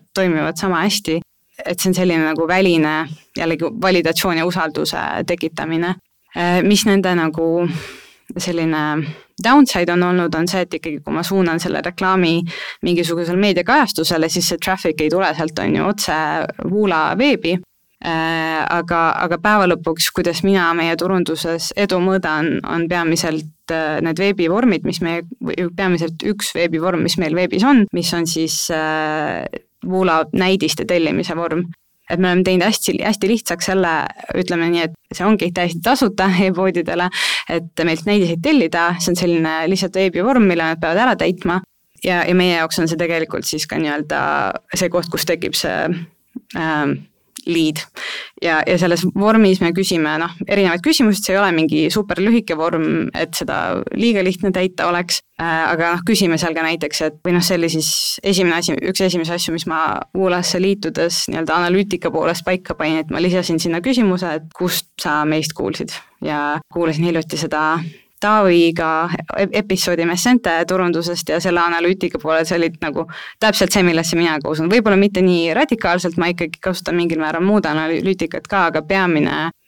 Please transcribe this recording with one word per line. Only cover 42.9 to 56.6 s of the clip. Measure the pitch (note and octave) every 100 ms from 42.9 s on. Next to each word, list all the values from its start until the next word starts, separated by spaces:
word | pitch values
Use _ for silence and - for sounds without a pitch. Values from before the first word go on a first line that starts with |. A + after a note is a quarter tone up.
| E3
tegelikult | E3+ E3 D#3+ -
siis | - D#3 D3+
ka | -
nii-öelda | D#3 D3 D3+ D3 C#3+ C#3+ G2+ - -
see | F3+ F3+
koht, | F3 F3
kus | E3 D#3+
tekib | E3+ E3+ -
see, | D#3+ E2+ D#3+ F3 E3 _ _ - - -
ähm, | D#3+ D3+ C#3+ C#3 - _ _ - -
lead. | E3 D#3 D#3 - - - - - -
Ja, | E3+ D#3 -
ja | F3
selles | F3 E3+ F3 -
vormis | G#3 A3+ G#3 F#3+
me | E3+ E3+
küsime, | F#3+ F3 D3+ D#3
noh, | E3+ - -
erinevaid | G3+ F#3+ F3
küsimusi, | A3 D#4+ A3 G3
see | G3+
ei | F#3+
ole | G3
mingi | E3+ D#3+ D#3 D#3
super | G#3+ G3+ F3
lühike | G3+ A#3 A3 D#3
vorm, | E3 E3 D#3 D#3+ - -
et | E3 E3
seda | - - E2+ - -
liiga | - A#3 G#3
lihtne | F#3 F3+ G3+
täita | F#3 F#3 F#3 E3+
oleks, | F3 F3 - - -
äh, | E3 D#3+ D#3+
aga | E3 E3+
noh, | F3 F3
küsime | G#3 F#3 D#3
seal | E3+
ka | D#3+